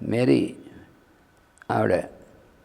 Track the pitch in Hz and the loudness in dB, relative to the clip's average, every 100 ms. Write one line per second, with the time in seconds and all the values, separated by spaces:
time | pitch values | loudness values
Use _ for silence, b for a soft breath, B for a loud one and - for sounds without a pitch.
0 | 110 110 127 131 92 - - B B _ | -6 0 4 2 2 -8 -20 B B _
1 | _ _ _ _ _ _ - 117 110 90 | _ _ _ _ _ _ -6 -2 2 0
2 | - - - - - _ | -2 -12 -20 -20 -20 _